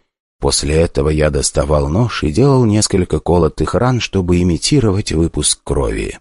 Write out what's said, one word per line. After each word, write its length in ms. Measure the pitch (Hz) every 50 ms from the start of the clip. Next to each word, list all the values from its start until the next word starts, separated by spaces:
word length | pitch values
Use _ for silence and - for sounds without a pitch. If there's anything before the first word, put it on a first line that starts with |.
| _ _ _ _ _ _ _ -
После 360 | - 69 67 - 73 71 76
этого 340 | 80 85 - - 67 69 78
я 200 | 78 76 76 76
доставал 600 | 71 71 69 - - 76 71 71 76 73 71 71
нож 340 | 78 101 123 113 - - 73
и 80 | 76
делал 320 | 73 90 131 143 139 127 123
несколько 560 | 107 101 107 104 - - 92 90 - - 76
колотых 560 | - - 82 90 82 76 - - 78 - -
ран, 240 | 92 120 127 127 117
чтобы 400 | - - - 95 90 85 90 87
имитировать 720 | 90 90 82 - - - 151 143 117 110 92 101 - -
выпуск 480 | 85 80 82 80 - 71 73 - - -
крови. 560 | - - - 69 65 53 53 53 50 50 - -